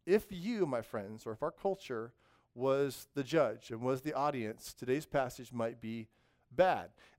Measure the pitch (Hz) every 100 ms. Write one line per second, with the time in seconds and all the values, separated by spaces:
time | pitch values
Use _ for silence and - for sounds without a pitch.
0 | 165 208 - 180 196 226 160 120 - 113
1 | 98 110 113 107 156 - 196 185 - 117
2 | 120 - _ _ _ 120 131 139 143 -
3 | - 143 127 160 120 110 - 113 127 131
4 | 147 135 147 135 107 113 - - 123 143
5 | - 143 127 - 120 123 113 120 110 113
6 | 110 _ _ _ - 123 185 117 90 -
7 | -